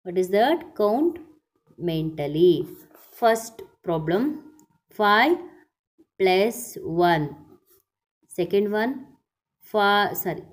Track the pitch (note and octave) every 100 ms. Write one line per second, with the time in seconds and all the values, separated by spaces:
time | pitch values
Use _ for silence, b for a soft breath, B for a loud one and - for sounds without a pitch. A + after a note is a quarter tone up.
0 | F#3 F3+ F#3 G3+ B3 E4 - - G#3 A#3
1 | E4+ - - _ _ _ _ - E3+ D#3+
2 | D#3 D#3 C#3+ D3+ F3+ D#3 - - - -
3 | - - A#3 A3+ - - - _ F3 E3
4 | D#3 F#3 C#4+ D4+ - - _ _ _ -
5 | G#3 G#3 C#4+ F4 - - _ _ _ _
6 | _ - F#3+ F#3 A3 A#3 - - - E3
7 | F3 E3 D3+ - - - _ _ _ _
8 | _ _ _ - F3 G3+ G#3 G#3 A#3 C#4
9 | - _ _ _ _ _ _ G#3+ G3+ G3+
10 | G3+ - F3+ C#3+ -